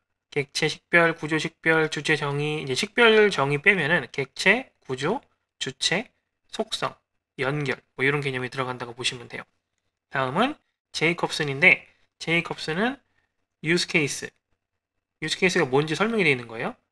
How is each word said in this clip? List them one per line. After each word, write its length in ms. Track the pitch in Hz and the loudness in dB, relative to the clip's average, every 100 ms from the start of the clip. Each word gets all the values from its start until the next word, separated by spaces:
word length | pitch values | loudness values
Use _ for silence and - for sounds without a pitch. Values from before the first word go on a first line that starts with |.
| _ _ _ | _ _ _
객체 400 | 151 135 - 156 | -6 -6 -2 -2
식별, 460 | - _ 175 165 165 | -4 _ 4 4 0
구조 220 | - 156 | -4 -2
식별, 520 | 156 - 160 160 156 | -4 -2 2 2 2
주체 260 | 156 143 151 | -2 0 0
정의, 460 | 147 143 151 151 | 0 -2 -2 -4
이제 100 | 147 | -4
식별 580 | 127 208 - 233 220 208 | -4 -2 4 6 6 6
정의 300 | - 139 143 | 4 0 2
빼면은 460 | 196 196 143 170 120 | 4 4 2 0 0
객체, 580 | - 135 - 190 233 262 _ | -6 -8 0 2 2 -2 _
구조, 400 | - 131 147 247 - _ _ _ | -10 -4 -2 -4 -8 _ _ _
주체, 500 | - - - - - _ _ _ _ | -10 -4 -2 -2 -4 _ _ _ _
속성, 480 | - 349 - 135 - _ _ _ - | -8 -6 -4 -6 -6 _ _ _ -6
연결 360 | 131 147 139 117 _ - | -2 -2 -2 -6 _ -2
뭐 80 | 131 | 0
이런 160 | 147 | 0
개념이 280 | 143 127 127 | -2 -4 -4
들어간다고 440 | 135 127 123 120 | -4 -6 -6 -10
보시면 340 | 117 120 123 117 | -6 -6 -6 -10
돼요. 160 | 113 - _ _ _ _ _ _ | -16 -16 _ _ _ _ _ _
다음은 460 | 139 131 156 262 311 _ _ _ | -4 -2 0 0 -2 _ _ _
제이콥슨인데, 920 | - 156 170 165 - 147 135 180 139 - _ _ _ | -2 0 0 -2 -2 -4 2 2 2 -2 _ _ _
제이콥슨은 760 | - 170 165 - - 160 233 277 _ _ _ _ _ _ | -2 -2 -2 -8 -6 -2 -2 -4 _ _ _ _ _ _
유스케이스, 680 | 151 170 - 175 143 - - - _ _ _ _ _ _ _ _ | -2 0 0 0 0 -4 -10 -16 _ _ _ _ _ _ _ _
유스케이스가 440 | 156 - 185 180 143 | -6 0 2 2 4
뭔지 300 | 131 156 156 | 2 2 0
설명이 280 | 214 226 | 0 2
되어 80 | 165 | 2
있는 160 | 131 117 | 2 -2
거예요. 300 | 113 170 - _ | -8 -8 -8 _